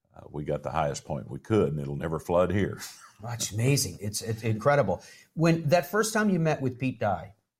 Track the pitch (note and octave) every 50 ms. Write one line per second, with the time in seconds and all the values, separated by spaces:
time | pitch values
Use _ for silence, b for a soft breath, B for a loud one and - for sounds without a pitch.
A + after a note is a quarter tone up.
0 | _ _ _ - - - - D2 D2+ D2 D2 C#2+ - B1+ C2 D#2+ D#2 D2 C#2 -
1 | - - D2 C2+ - - A#1+ C#2+ - - A2 G#2 F2 C#2+ D2+ D2 C#2 C#2 C#2+ C#2+
2 | D#2 E2 D#2+ D2+ - - E2+ F2 F2+ F2 F2 G2+ F#2+ - - - B B B B
3 | B B B - - A#2 A#2 A2+ - - F#2+ G#2+ A#2 C3+ C#3+ - - G2 E2+ -
4 | G2 G#2 G2+ - - G#2+ A2 A2+ B2 A2+ A2 G#2+ - C#3+ C#3+ C#3 A#2+ F#2+ F2 B
5 | B B B B B B _ D#3+ D#3+ E3+ E3 E3 D#3+ C#3+ F3 F3 F3 - - G#3+
6 | A3 A3 - G#3+ G#3+ G#3 F#3 E3 E3 D#3 D3+ - C3+ B2 A2+ - C3 C3 B2 -
7 | A#2 G#2 F#2 E2 - - - _ _ _ _